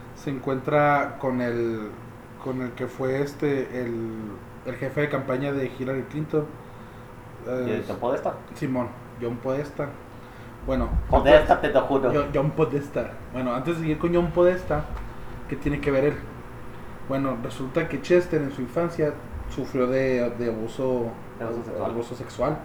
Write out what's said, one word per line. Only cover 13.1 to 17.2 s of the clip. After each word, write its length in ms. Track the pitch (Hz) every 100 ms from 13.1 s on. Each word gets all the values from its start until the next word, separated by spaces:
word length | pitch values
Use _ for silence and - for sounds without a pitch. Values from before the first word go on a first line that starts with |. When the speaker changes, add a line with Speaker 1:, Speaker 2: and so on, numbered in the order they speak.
| - -
Speaker 1:
Bueno, 200 | 127 127 120
antes 200 | 147 165
de 60 |
seguir 160 | 160 151
con 140 | 170
John 180 | 175 170
Podesta, 520 | 165 175 180 - 151 156 - - - - - -
¿qué 60 | 147
tiene 240 | 143 147
que 120 | 147
ver 140 | 135 147
él? 80 | 143 - - - - - - - - -
Bueno, 300 | 135